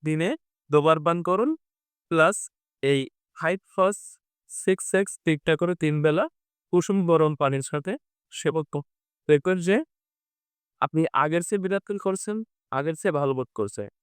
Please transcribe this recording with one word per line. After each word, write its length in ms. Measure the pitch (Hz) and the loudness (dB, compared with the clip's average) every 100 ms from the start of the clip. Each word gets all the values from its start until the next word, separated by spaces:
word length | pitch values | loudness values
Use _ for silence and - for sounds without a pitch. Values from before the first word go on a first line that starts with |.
দিনে 260 | 151 156 170 311 _ _ _ | -2 -2 -2 -4 _ _ _
দুবার 280 | 147 147 160 | 4 4 2
পান 180 | 151 170 | 2 0
করুন, 260 | 170 190 254 320 _ _ _ _ _ | 0 0 0 -2 _ _ _ _ _
প্লাস 260 | 165 160 214 - _ _ _ | 4 4 2 -10 _ _ _
এই 160 | 135 139 135 _ _ - | 0 0 -2 _ _ -6
হাইফস 600 | 165 190 _ - 190 208 - - _ _ _ | -4 -4 _ 0 0 0 -14 -20 _ _ _
সিক্স 340 | - - 190 - | -6 -2 -2 0
এক্স 200 | 190 196 - | 0 0 -4
তিনটা 300 | - 151 - 156 | -2 -2 0 0
করে 180 | 175 180 | 0 -2
তিন 200 | 156 151 | -2 2
বেলা 240 | 151 156 302 _ _ _ _ | 2 2 -2 _ _ _ _
কুসুম 240 | 180 165 196 175 | 0 2 0 2
গরম 240 | 160 156 147 | 4 2 2
পানির 260 | 143 135 | -2 -2
সাথে 320 | 135 147 147 254 _ _ _ | -4 -6 -6 -10 _ _ _
সেবন 300 | - 160 156 | -4 -2 -2
করুন। 240 | 151 147 - _ _ _ - | -4 -8 -10 _ _ _ 2
দেখবেন 280 | 147 185 185 | 2 4 -2
যে 180 | 170 208 320 _ _ _ _ _ _ _ _ _ | 2 0 -2 _ _ _ _ _ _ _ _ _
আপনি 200 | 135 156 165 | -2 0 0
আগের 280 | - 147 165 | 2 2 0
চেয়ে 200 | 175 208 | -2 -4
বিরাট 220 | 185 196 _ | -2 -4 _
ফিল 120 | 202 | -6
করছেন, 380 | 196 190 - 214 226 _ _ | -4 -4 -6 -8 -10 _ _
আগের 240 | 135 147 160 | -4 -4 -2
চেয়ে 180 | 202 | -2
ভালো 200 | 151 143 | 0 0
বোধ 160 | 131 127 - | -2 -6 -6
করছেন। 320 | 101 - 101 _ | -6 -6 -14 _